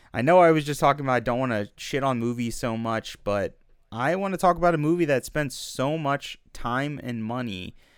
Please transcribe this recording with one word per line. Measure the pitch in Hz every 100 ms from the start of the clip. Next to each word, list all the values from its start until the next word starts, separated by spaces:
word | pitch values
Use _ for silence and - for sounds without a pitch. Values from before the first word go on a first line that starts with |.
| _
I | 113
know | 131 180
I | 170
was | 160
just | 147 143
talking | 147 143 135
about |
I | 123
don't | 113 120
wanna | 131 110 101 -
shit | - 139
on | 135 120
movies | 120 120 117 107
so | 123 113
much, | 113 113 - -
but | - 101 90 - _ _ _
I | 117 131 185
wanna | 196 185
talk | 185 170
about | 175 165
a |
movie | 147 175 156
that | 131 -
spent | 151 143
so | - - - 131 160
much | 143 139 - - _
time | - 120 123 143 147
and | 123 117
money | 110 123 120 92 98 - _